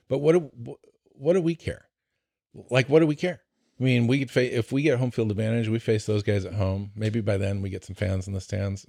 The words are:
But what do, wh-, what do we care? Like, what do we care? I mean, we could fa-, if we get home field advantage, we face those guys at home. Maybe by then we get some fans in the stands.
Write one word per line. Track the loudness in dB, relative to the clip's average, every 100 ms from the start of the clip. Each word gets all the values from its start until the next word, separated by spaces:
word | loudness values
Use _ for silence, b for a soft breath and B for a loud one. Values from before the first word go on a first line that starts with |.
| -6
But | 0
what | 4
do, | 2 0 -8 -16
wh-, | -16 _ _ _ -4
what | 0
do | 2
we | 2 -2
care? | -6 -8 _ _ _ _ _ _ _ -20 -2
Like, | 0 4
what | 4
do | 4
we | 2
care? | -4 -6 _ _ _ -2
I |
mean, | 2 4 4
we | 2
could | 0
fa-, | 0 2 0
if | -2
we | 0
get | 2 2
home | 0
field | 0 -2
advantage, | 0 0 0 0
we | -2
face | 0 0 0
those | -2
guys | 0 0 -2
at |
home. | -2 -2 -2 -6 -6
Maybe | -4 -2
by | 0 0
then | -2 -4
we | -4
get | -8
some | -10 -6
fans | -2 -2 -4
in |
the | -8
stands. | -6 -4 -4 -6